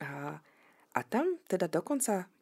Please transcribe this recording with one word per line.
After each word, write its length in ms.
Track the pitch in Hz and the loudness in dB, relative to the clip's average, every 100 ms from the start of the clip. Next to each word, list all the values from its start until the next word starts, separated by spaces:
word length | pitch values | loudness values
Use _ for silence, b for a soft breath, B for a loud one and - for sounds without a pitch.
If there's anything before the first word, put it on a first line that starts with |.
A, 400 | 143 143 143 156 _ b b b b - | -10 -8 -8 -10 _ b b b b -2
a 20 | 123 | 0
tam 320 | 220 339 349 - | 2 2 0 0
teda 240 | 185 175 | 0 2
dokonca 560 | 170 - 285 254 196 180 _ | 0 0 -2 0 0 -2 _